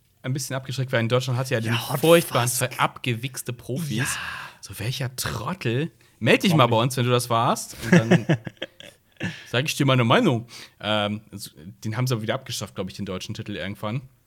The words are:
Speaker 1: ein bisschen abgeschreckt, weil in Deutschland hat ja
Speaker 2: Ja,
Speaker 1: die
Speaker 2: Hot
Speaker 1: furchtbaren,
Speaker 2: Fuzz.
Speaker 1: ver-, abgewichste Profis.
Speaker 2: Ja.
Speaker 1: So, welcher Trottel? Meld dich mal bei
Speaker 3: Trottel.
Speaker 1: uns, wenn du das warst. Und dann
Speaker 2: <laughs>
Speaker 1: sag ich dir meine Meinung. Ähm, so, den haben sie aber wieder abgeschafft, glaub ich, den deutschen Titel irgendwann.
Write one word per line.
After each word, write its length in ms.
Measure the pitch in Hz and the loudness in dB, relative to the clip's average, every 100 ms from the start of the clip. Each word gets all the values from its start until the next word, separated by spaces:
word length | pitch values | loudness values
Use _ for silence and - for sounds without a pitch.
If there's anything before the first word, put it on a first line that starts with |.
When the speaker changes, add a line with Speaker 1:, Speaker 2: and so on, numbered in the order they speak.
| _ _ | _ _
Speaker 1:
ein 100 | 127 131 | -6 -6
bisschen 200 | - 131 | -4 -8
abgeschreckt, 380 | 131 131 131 | -8 -6 0
weil 80 | 123 | 0
in 80 | 117 | 2
Deutschland 300 | 123 127 123 | 2 2 -2
hat 120 | 131 | 0
ja 80 | 120 | -2
Speaker 2:
Ja, 140 | 110 | 0
Speaker 1:
die 40 | 117 | -2
Speaker 2:
Hot 200 | - 139 | -2 2
Speaker 1:
furchtbaren, 480 | 160 170 165 131 120 | 6 6 6 0 0
Speaker 2:
Fuzz. 100 | - | 0
Speaker 1:
ver-, 200 | 127 - | -2 0
abgewichste 720 | 147 - - 113 131 131 - 123 | -2 0 -4 -4 -4 -10 -10 -12
Profis. 420 | - 127 156 107 | -8 -6 -4 -4
Speaker 2:
Ja. 80 | 139 - - - - - | -4 -6 -8 -12 -14 -18
Speaker 1:
So, 180 | - 101 | -16 -8
welcher 380 | 104 - 127 - | -6 -4 -6 -6
Trottel? 720 | - - 127 190 120 120 165 - _ _ | -6 -6 -6 -4 -2 -2 -2 -8 _ _
Meld 220 | 113 226 - | 2 4 6
dich 100 | 156 | 6
mal 120 | 120 | 6
bei 40 | |
Speaker 3:
Trottel. 100 | 110 127 | 6 2
Speaker 1:
uns, 120 | 127 | 2
wenn 60 | 123 | 2
du 40 | |
das 180 | 123 120 | 2 2
warst. 460 | 117 127 214 - - | 0 2 0 -4 -10
Und 100 | 113 | 4
dann 340 | 175 117 170 - 147 - - - _ - | 4 6 2 4 -2 -2 -14 -16 _ -20
Speaker 2:
<laughs> 600 | - _ _ 180 - - | -20 _ _ -10 -10 -4
Speaker 1:
sag 140 | 120 147 | -2 -2
ich 100 | - | 0
dir 80 | 139 | 4
meine 180 | 131 117 | 4 6
Meinung. 420 | 165 233 117 - - - _ | 6 6 2 -2 -16 -20 _
Ähm, 420 | 101 107 104 104 - | 0 0 0 -2 -8
so, 180 | 98 - - 80 - | -16 -16 -18 -20 -10
den 140 | 110 107 | -8 -2
haben 100 | 127 | -2
sie 80 | 117 | -2
aber 80 | |
wieder 120 | 110 127 | -2 -6
abgeschafft, 420 | - - 104 - | -6 -8 -8 -8
glaub 120 | 95 | -8
ich, 60 | - | -8
den 100 | 98 | -8
deutschen 280 | 92 - 107 | -8 -10 -10
Titel 220 | 117 98 | -10 -8
irgendwann. 460 | 87 104 107 120 - _ | -8 -8 -6 -6 -8 _